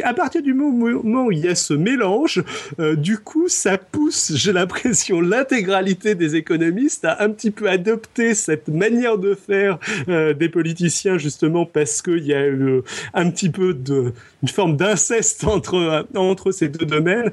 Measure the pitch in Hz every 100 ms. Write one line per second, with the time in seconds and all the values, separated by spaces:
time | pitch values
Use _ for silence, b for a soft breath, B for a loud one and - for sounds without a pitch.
0 | - 240 302 339 277 262 294 240 233 247
1 | 220 247 247 160 175 175 - 151 190 262
2 | 196 214 320 180 - B B 147 156 156
3 | 156 220 - 311 349 - 202 190 - 302
4 | 302 - - 151 190 180 180 - 254 208
5 | - 175 175 226 269 254 185 196 190 185
6 | 214 190 160 160 156 160 165 185 285 -
7 | 165 - 214 214 220 208 208 185 185 220
8 | - - 233 220 - 151 - 156 214 233
9 | 240 214 196 196 - 196 196 165 B 208
10 | 135 170 156 143 165 170 160 165 175 -
11 | 196 180 147 - 156 170 165 151 147 -
12 | - 170 147 143 143 135 135 131 123 B
13 | B - 175 170 185 165 185 151 131 139
14 | 123 120 B B 131 - 165 143 190 196
15 | - 226 185 - 180 202 - 180 165 156
16 | - 202 185 190 190 185 156 156 156 151
17 | 165 214 233